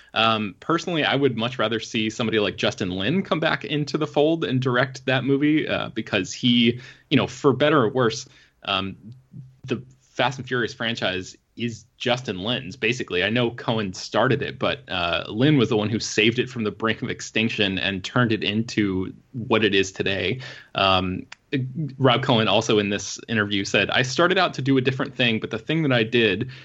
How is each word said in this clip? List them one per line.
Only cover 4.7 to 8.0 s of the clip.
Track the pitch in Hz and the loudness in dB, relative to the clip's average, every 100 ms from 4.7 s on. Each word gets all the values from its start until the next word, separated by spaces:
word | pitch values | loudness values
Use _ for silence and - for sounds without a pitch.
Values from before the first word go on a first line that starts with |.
| 123 135 - - | 2 0 -2 -2
that | 131 | 0
movie, | 123 139 147 156 - | 2 2 2 2 0
uh, | 98 - | -2 -4
because | - - 104 90 | -8 -2 -2 -2
he, | - 127 120 117 120 - - _ | 0 2 4 4 2 -6 -20 _
you | 123 | 0
know, | 98 | 0
for | - 147 | 2 2
better | 131 147 156 | 4 4 4
or | 107 | 2
worse, | 123 | 2